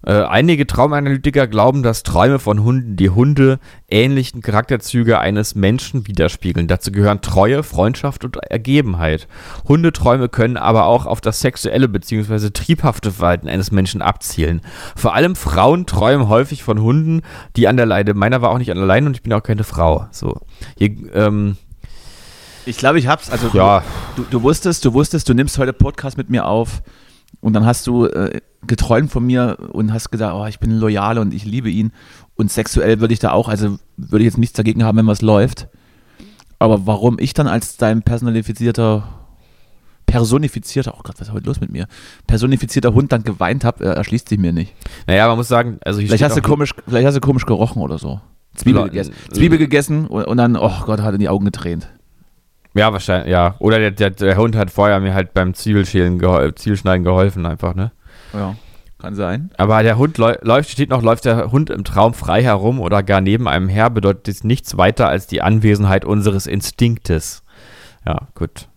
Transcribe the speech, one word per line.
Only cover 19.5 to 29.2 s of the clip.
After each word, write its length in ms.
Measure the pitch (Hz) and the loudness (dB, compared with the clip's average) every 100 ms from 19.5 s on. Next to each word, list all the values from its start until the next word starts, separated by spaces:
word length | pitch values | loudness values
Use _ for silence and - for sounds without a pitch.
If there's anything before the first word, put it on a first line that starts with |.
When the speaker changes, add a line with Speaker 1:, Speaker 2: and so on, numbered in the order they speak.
| 107 | -4
Speaker 1:
Frau. 440 | 107 - 82 78 104 | -2 0 2 0 -4
So. 320 | - - - - - - - | -8 -8 -8 -14 -18 -20 -2
Hier, 160 | 104 104 - | -2 -2 -6
ähm, 440 | - 107 104 104 98 - - - - - - - - - - - | 0 0 2 -2 -4 -12 -20 -20 -20 -20 -20 -20 -20 -20 -18 -12
Speaker 2:
Ich 120 | 113 | 0
glaube, 200 | 131 160 | 2 2
ich 80 | 127 | 2
hab's. 240 | 151 - | -2 -2
Also 220 | 120 117 | -4 0
Speaker 1:
Ja. 300 | 101 95 98 - - - - | 4 6 4 0 -12 -10 -10
Speaker 2:
du, 80 | |
du, 60 | 123 | -4
du 100 | 120 | 0
wusstest, 420 | 123 151 185 165 | 2 0 -2 0
du 100 | 135 | 2
wusstest, 360 | 120 151 160 - | 2 0 -2 0
du 60 | 120 | 0
nimmst 240 | 139 - | 0 -2
heute 140 | 131 | -4
Podcast 440 | - 139 - 139 135 | 2 0 0 -10 -10
mit 140 | - | -4
mir 160 | 127 - | -2 0
auf 340 | 107 113 - - - _ _ _ - | -2 -2 -8 -14 -20 _ _ _ -6
und 140 | 110 | -2
dann 140 | 107 110 | 2 2
hast 180 | 120 - | 0 0
du, 200 | 123 117 | 0 0
äh, 340 | - 95 - _ _ 123 | 0 -4 -6 _ _ -4
geträumt 440 | 117 - 117 147 | -2 2 2 2
von 140 | 123 | -2